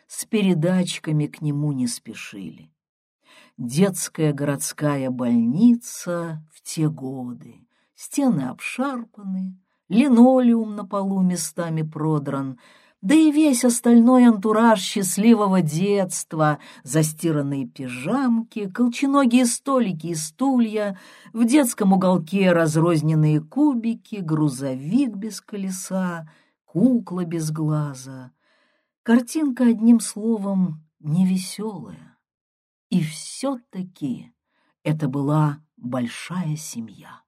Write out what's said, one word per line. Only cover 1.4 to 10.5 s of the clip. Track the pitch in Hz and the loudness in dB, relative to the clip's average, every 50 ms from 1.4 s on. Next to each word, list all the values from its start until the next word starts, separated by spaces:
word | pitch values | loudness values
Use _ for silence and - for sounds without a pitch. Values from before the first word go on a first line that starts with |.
нему | 156 151 143 147 147 147 143 | -6 -4 -4 -2 -2 -2 -2
не | 131 123 120 | -2 -4 -4
спешили. | 120 - _ 117 107 - - - - 101 95 82 78 - 78 _ _ _ _ _ _ _ _ _ _ _ _ _ _ - _ _ _ | -4 -8 _ -16 -16 -16 -16 -16 -14 -14 -14 -14 -16 -18 -20 _ _ _ _ _ _ _ _ _ _ _ _ _ _ -20 _ _ _
Детская | - 127 120 123 147 190 202 190 - - - - - 160 151 143 | -12 -10 -6 0 2 2 2 0 -4 -10 -10 -4 -2 -2 -2 0
городская | 139 143 147 143 143 - - - - 151 147 143 139 131 131 | -2 -2 -4 -4 -4 -6 -10 -8 -4 -4 -2 -2 -2 -4 -6
больница | 127 123 123 120 120 117 117 117 131 175 226 247 233 233 - - - - - 180 175 170 170 165 160 156 156 _ _ | -4 -4 -2 0 2 2 2 2 2 4 4 4 4 4 0 -12 -16 -14 -10 -8 -8 -6 -6 -8 -10 -12 -14 _ _
в | _ | _
те | _ - - 165 156 151 | _ -12 -6 -2 -2 -2
годы. | - 127 135 131 135 131 123 123 120 120 - 120 113 _ _ _ _ _ _ _ _ | -2 -6 -10 -10 -10 -10 -10 -12 -12 -14 -18 -20 -20 _ _ _ _ _ _ _ _
Стены | _ - - - - 285 262 214 143 131 - | _ -20 -8 -4 0 0 2 0 0 -2 -6
обшарпаны, | - - - - - - 254 285 269 240 226 - _ - 202 196 190 185 190 190 185 - _ _ _ _ _ _ | -10 -10 -12 -12 -6 -6 -6 -4 -4 -8 -12 -14 _ -16 -10 -8 -8 -6 -8 -8 -10 -14 _ _ _ _ _ _
линолеум | 175 220 277 294 247 226 240 254 262 262 254 240 | 0 2 4 4 6 8 8 8 8 6 4 4